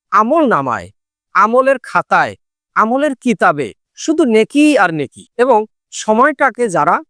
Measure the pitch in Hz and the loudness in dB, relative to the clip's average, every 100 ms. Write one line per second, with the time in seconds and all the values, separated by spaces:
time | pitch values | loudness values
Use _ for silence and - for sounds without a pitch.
0 | - 196 226 330 269 160 135 107 90 _ | -4 0 2 2 2 0 -2 -6 -8 _
1 | _ _ _ 180 214 247 262 269 - 175 | _ _ _ -2 0 2 0 -2 -2 -4
2 | - 185 131 98 _ _ _ - 220 262 | 0 0 0 -6 _ _ _ -2 0 0
3 | 294 262 247 202 196 147 113 - _ - | -2 -2 -4 0 0 0 -6 -12 _ -10
4 | - 330 269 220 214 277 302 254 180 156 | -4 0 2 2 2 2 2 2 0 -2
5 | 135 - - - 254 214 214 _ _ - | -8 -12 -10 -2 2 2 -2 _ _ -10
6 | - 220 285 285 269 233 233 165 151 233 | -2 2 2 0 -2 -2 -4 0 0 -2